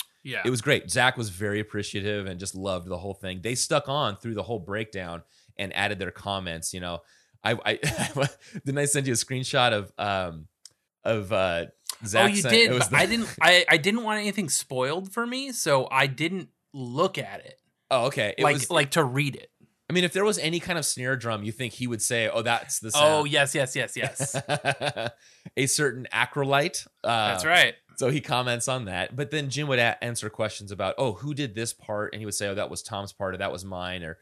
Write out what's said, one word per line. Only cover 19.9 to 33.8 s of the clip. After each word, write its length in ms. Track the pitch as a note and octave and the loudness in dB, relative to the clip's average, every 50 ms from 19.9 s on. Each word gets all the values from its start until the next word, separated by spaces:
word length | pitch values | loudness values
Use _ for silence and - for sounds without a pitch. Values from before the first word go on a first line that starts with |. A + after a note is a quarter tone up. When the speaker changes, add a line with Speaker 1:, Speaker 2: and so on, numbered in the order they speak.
| E3+ | 0
Speaker 2:
mean, 120 | F3+ F3+ | 2 2
if 80 | E3+ - | 2 2
there 120 | F#3 G3+ | 2 2
was 140 | G#3+ G3+ F3 | 2 2 0
any 200 | C#3+ D#3+ E3+ E3+ | 0 -2 -2 -2
kind 200 | - F#3 F3 E3 | -2 -2 -4 -2
of 60 | C#3 | -2
snare 300 | - - B2 B2+ B2+ C3+ | -2 -2 -2 -2 -2 -2
drum, 280 | B2+ A#2+ A#2 A2 G#2 G2+ | -2 -2 -4 -4 -2 -4
you 80 | A2 | -6
think 220 | A2 - B2+ A2+ - | -6 -6 -6 -8 -6
he 120 | - B2+ | -6 -4
would 160 | A#2+ A#2+ A2 | -4 -2 -2
say, 260 | - - B2+ A#2 A2 | -2 0 0 0 0
"Oh, 140 | G#2+ - A#2 | 2 0 0
that's 380 | A2 A#2+ A#2 - - - - - | 2 2 0 0 0 -4 -6 -6
the 80 | A2+ | -4
Speaker 1:
Oh, 40 | A2+ | 0
Speaker 2:
sound." 380 | G#2+ D3 D3+ D3+ D#3 D3+ D3 D3 | 4 6 6 6 6 4 2 2
Speaker 1:
yes, 240 | C#3+ D3 C#3+ C3+ - | 4 4 2 4 2
yes, 220 | D3+ C3 - - | 0 -2 0 -2
yes, 200 | C#3 A#2 G#2+ - | -4 -4 -4 -2
yes. 380 | B2 A2+ C3 - - C3+ - - | -4 -4 -4 -4 -4 -4 -4 -4
Speaker 2:
<laughs> 1200 | C3+ - - C#3+ - - C#3 C3+ - C#3 D3 - - A2+ A#2+ - _ _ - - _ _ - - | -6 -4 -2 -4 -2 0 -2 -2 0 -4 -4 -4 -4 -6 -6 -8 _ _ -20 -20 _ _ -8 -2
A 80 | B2 C3+ | -2 0
certain 400 | C3 - - D3+ C3+ A#2 B2+ B2 - | 0 2 2 0 0 -2 -4 -8 -4
acolyte. 720 | - A2 B2 - - D3 C#3 C3+ C#3 C#3 D3 F#3 - - - - _ _ - | 0 0 0 0 0 -2 0 2 2 2 2 0 -4 -6 -10 -12 _ _ -2
Uh, 240 | A2 A#2 A2+ G#2+ | 0 2 2 2
Speaker 1:
That's 180 | G#2 G2 F#2 - | 2 0 0 2
right. 300 | D#3 F3 F3 C#3 A2+ - - _ _ - | 4 6 6 6 6 4 -2 _ _ -4
Speaker 2:
so 120 | - C3+ B2 | 0 0 2
he 120 | D3 D3 | 2 0
comments 460 | - - B2 B2 B2+ B2 A#2+ A#2 - | 0 0 0 0 2 0 -2 -2 -2
on 180 | C3+ B2+ B2+ A2+ | -2 -2 -2 -4
that. 300 | F#2+ F2 F2 F#2 - B2+ | -4 -4 -4 -4 -4 -4
But 140 | B2+ D3 - | -6 -6 -4
then 200 | D#3 D#3 C#3+ C3+ | -4 -4 -4 -4
Jim 180 | A#2+ C#3+ D3+ | -4 -4 -2
would 100 | C#3+ C3 | 0 2
a-, 260 | B2 A#2 A2+ - - - | 4 4 4 2 0 -4
answer 260 | A#2+ A#2 - G#2+ G#2+ | -6 -6 -6 -6 -8
questions 400 | - - A2 G#2 - - G#2 G2 | -4 -4 -4 -4 -4 -8 -10 -10
about, 240 | G2+ F#2 G2 F#2+ - | -6 -2 -2 -2 0
"Oh, 140 | - C3+ B2 | 0 -2 -2
who 240 | G2 F#2+ C3+ D3 D3 | -2 -4 -6 -8 -4
did 180 | C3 D3 A#2+ G2 | -4 -6 -6 -4
this 200 | A2 A#2 A#2 - | -6 -6 -6 -8
part?" 400 | - - - G#2+ G#2 G#2+ - - | -10 -10 -8 -6 -4 -6 -6 -8
And 80 | G#2 | -10
he 40 | A2 | -8
would 80 | G#2 G2+ | -6 -4
say, 140 | - G#2 | -4 -2
"Oh, 80 | G2+ G2 | -2 -2
that 160 | G2+ F#2+ - | -2 -4 -4
was 100 | F2 - | -6 -10
Tom's 320 | - - A2 G2 G2+ F#2+ - | -10 -8 -8 -8 -8 -8 -8
part, 220 | - G2+ F#2 F#2 | -6 -4 -4 -2
or 20 | |
that 140 | F#2 G2 F#2 | -2 -4 -4
was 140 | C#2+ F2+ F#2 | -4 -6 -8
mine," 380 | F#2+ F#2 F2+ | -8 -8 -8